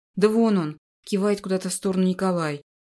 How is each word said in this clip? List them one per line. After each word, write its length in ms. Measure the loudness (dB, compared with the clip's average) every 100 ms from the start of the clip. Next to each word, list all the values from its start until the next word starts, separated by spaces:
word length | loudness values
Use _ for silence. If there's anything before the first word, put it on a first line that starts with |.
| _ 0
«Да 120 | 2
вон 280 | 4 4 2
он», 220 | 0 -6 _ _
кивает 380 | -6 -2 0 -2
куда-то 260 | -2 -4 -4
в 60 |
сторону 300 | -4 -2 0
Николай. 580 | 0 0 -2 -2 -4 -6 -12 _ _